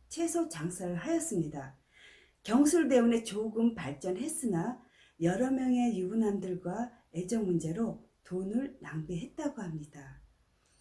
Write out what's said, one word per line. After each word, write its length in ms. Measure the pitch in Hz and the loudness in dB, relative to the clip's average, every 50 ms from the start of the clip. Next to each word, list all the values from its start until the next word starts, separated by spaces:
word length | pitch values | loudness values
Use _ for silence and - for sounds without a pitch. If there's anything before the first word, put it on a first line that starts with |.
| _ - | _ -10
채소 400 | - 320 339 339 - 339 330 302 | -6 -2 -2 0 0 0 0 -2
장사를 460 | - 160 151 175 180 - 185 175 180 | -4 -6 -6 -6 -6 -4 -4 -4 -4
하였습니다. 800 | 170 180 294 330 330 302 - 220 175 156 151 147 143 131 135 - _ _ _ _ - - - - - _ _ _ _ - | -4 -2 0 0 0 0 0 0 -2 -2 -2 -4 -8 -10 -12 -16 _ _ _ _ -20 -20 -20 -20 -20 _ _ _ _ -2
경술대운에 800 | - 220 262 294 302 349 339 311 240 269 247 233 233 233 226 - | 4 6 6 6 8 6 4 6 6 6 6 6 6 4 2 0
조금 500 | - 190 208 220 220 214 226 226 233 226 | -2 -4 -4 -2 -2 0 2 2 2 2
발전했으나 1080 | - 170 - - - - 180 185 208 254 311 - - 269 220 185 165 190 233 254 - - _ _ _ - _ _ - | 0 -6 -8 -8 -6 -4 -4 -4 -2 -4 -4 -4 -4 -2 0 0 0 -2 -2 -6 -8 -12 _ _ _ -20 _ _ 0
여러 280 | 165 170 185 196 254 262 | 0 2 2 2 2 2
명의 480 | 269 254 254 254 247 247 240 240 208 185 | 2 2 2 2 4 4 4 2 2 0
유부남들과 920 | 180 180 214 226 220 208 202 196 190 185 180 175 - 175 185 220 240 240 - - _ _ - | -2 0 2 2 2 2 2 0 -2 -4 -4 -4 -4 -4 -4 -4 -4 -6 -8 -16 _ _ -6
애정 320 | 165 180 180 240 226 208 | -6 -4 -2 0 0 2
문제로 600 | 185 175 160 151 160 165 220 233 196 - - - _ _ _ _ | 2 2 2 0 0 -2 -2 -2 -2 -4 -8 -14 _ _ _ _
돈을 520 | - 180 185 190 190 214 247 277 285 - - | -8 -6 -6 -4 -2 -2 -2 -2 -4 -8 -12
낭비했다고 800 | - 147 151 160 156 170 180 170 - - - - 302 285 277 226 | -12 -8 -8 -6 -6 -6 -6 -8 -8 -10 -8 -6 -6 -6 -6 -6
합니다. 580 | 196 175 156 151 147 - - 147 139 135 135 - - - _ _ _ _ _ _ _ _ _ _ | -8 -8 -8 -10 -10 -12 -18 -20 -20 -20 -20 -20 -20 -20 _ _ _ _ _ _ _ _ _ _